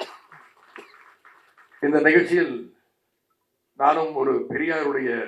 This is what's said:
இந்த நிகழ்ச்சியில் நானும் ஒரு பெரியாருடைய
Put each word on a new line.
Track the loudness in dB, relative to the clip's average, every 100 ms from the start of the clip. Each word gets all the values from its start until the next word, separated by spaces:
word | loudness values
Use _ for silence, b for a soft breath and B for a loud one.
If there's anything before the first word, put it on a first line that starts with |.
| -16 -16 _ -20 -20 _ _ -20 -20 -20 -20 _ _ _ _ _ _ -6
இந்த | 0 4
நிகழ்ச்சியில் | 6 4 4 0 0 -4 -12 _ _ _ _ _ _ _ _ _ _ -2
நானும் | 0 2 -2 -2
ஒரு | 0 0 -2
பெரியாருடைய | -6 -4 -2 -2 -2 -4 -4